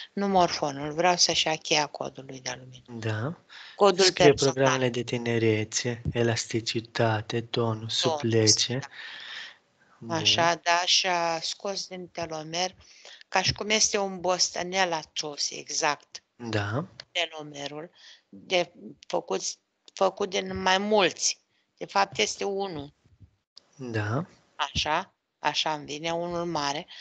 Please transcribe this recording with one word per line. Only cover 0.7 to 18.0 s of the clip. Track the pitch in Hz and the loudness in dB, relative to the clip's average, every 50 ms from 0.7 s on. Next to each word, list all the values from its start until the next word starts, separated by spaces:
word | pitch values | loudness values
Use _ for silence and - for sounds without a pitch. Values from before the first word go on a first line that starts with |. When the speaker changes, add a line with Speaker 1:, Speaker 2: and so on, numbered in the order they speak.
| 135 139 147 151 151 | -4 -4 -6 -6 -2
Speaker 1:
vreau | 160 175 180 175 | 2 4 4 4
să-și | 175 - - 160 - - | 4 4 2 2 2 2
ia | 160 160 | 0 -2
cheia | 156 - - 160 151 147 | -2 0 2 2 2 2
codului | 147 - - 135 139 135 135 135 135 135 127 | 0 -4 -8 -8 -8 -8 -12 -16 -14 -14 -10
de | 127 127 123 127 | -8 -8 -10 -10
lumină. | 131 127 127 127 - - 120 113 107 | -12 -18 -20 -20 -18 -14 -10 -6 -4
Speaker 2:
Da. | 113 107 107 113 151 175 - _ _ - - - - - | -2 -2 -2 -4 -6 -6 -8 _ _ -20 -20 -20 -8 2
Speaker 1:
Codul | - 202 196 180 175 190 | 4 6 6 6 6 4
Speaker 2:
Scrie | 185 175 - 180 | 4 6 8 8
Speaker 1:
personal. | 147 139 - 143 135 123 | 8 8 8 4 2 4
Speaker 2:
programele | 131 135 131 135 131 131 123 | 4 4 4 4 4 2 0
de | 117 123 117 | 0 -2 -4
tinerețe, | - 127 120 120 120 117 113 113 110 107 107 107 107 - - - 123 117 113 - 131 - | -2 -2 -2 0 0 2 4 4 4 4 2 0 -2 -4 -4 -2 -4 -4 -4 -6 -4 0
elasticitate, | 120 117 117 110 - - - - 113 113 - - 117 113 - - - 117 113 110 107 107 - - 117 | 2 2 2 2 0 -4 -4 -4 -4 -2 -2 -4 -4 -6 -4 0 2 2 2 2 0 -2 -2 -4 -4
tonus, | 113 - - 120 117 113 110 107 113 110 - - | -4 -2 -2 0 0 0 0 -2 -4 -4 -4 0
Speaker 1:
Tonus, | - 127 - 147 | 0 0 -2 0
Speaker 2:
suplece. | 117 113 113 113 110 110 - - - - 120 | 0 2 4 4 6 6 4 4 2 -2 -2
Speaker 1:
da. | 135 - - - - - - - - - - - - - - - _ _ _ _ _ _ _ _ - | -4 -6 -8 -16 -16 -16 -14 -14 -14 -14 -14 -14 -14 -14 -16 -18 _ _ _ _ _ _ _ _ -16
Speaker 2:
Bun. | - 117 165 | -8 -4 -2
Speaker 1:
Așa, | 160 170 - - 175 165 170 170 | 0 2 4 4 4 4 2 2
da, | 160 - 170 170 170 180 | 0 0 0 2 2 2
și | 180 - - - | 2 2 2 2
a | 190 180 170 170 170 165 160 | 2 0 2 0 0 -2 -2
scos | - - - - - 202 190 180 - | -4 -8 -8 -8 -8 -8 -8 -8 -10
din | - 185 185 180 | -10 -12 -12 -12
telomer, | 170 - 180 170 160 160 156 156 160 165 170 185 185 - _ - - - - - - - - - | -12 -10 -10 -8 -8 -8 -10 -10 -6 -4 -4 -4 -4 -6 _ -20 -20 -20 -20 -20 -20 -20 -20 -10
ca | - - 190 | -2 -2 0
și | 185 - - | 0 0 -2
cum | - 208 208 | -2 -2 0
este | 214 214 - - - | 2 2 2 2 2
un | 202 196 190 190 180 | 0 -2 -2 -6 -4
bostanel | 170 185 185 175 - - - - 175 180 185 190 190 175 165 | -2 0 0 0 0 -2 -2 -6 -6 -2 0 0 2 2 0
ațos, | 156 - - - - 165 151 143 - - - | -4 -6 -8 -10 -8 -8 -8 -6 -4 -6 -6
exact. | - 147 139 - 147 - 160 151 143 - _ _ - - _ _ _ | -6 -8 -12 -6 -4 0 0 0 0 -2 _ _ -20 -20 _ _ _
Speaker 2:
Da. | - 120 113 110 107 104 104 110 139 180 - - - - _ | -10 -6 -2 -2 -2 -2 0 -2 -4 -4 -6 -12 -20 -18 _
Speaker 1:
Telomerul, | - 175 170 160 160 156 151 151 147 143 143 139 147 151 165 180 _ _ | -4 -4 -4 -4 -6 -12 -12 -12 -12 -10 -10 -10 -10 -10 -12 -14 _ _